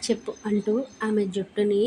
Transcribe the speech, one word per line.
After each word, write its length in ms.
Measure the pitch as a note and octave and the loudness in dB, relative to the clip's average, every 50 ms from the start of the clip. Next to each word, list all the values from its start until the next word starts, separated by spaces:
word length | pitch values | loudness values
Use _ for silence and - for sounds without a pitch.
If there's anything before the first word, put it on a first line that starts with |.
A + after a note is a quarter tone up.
చెప్పు" 320 | - - A3+ A3 - - - - - | 0 -2 -2 -2 -2 -10 -12 -8 -4
అంటూ 260 | A3 G#3 G#3 G3 G#3+ G#3+ A3 - - - - A3 | -2 0 0 2 2 0 0 -2 -4 -6 -6 -2
ఆమె 200 | G#3+ G#3+ G#3+ G3+ | 0 2 2 0
జుట్టుని 540 | F#3+ F3+ G3 F#3+ - - - G#3 G#3 G3+ G3+ G#3+ | 0 -2 -4 -6 -4 -2 0 0 2 2 2 2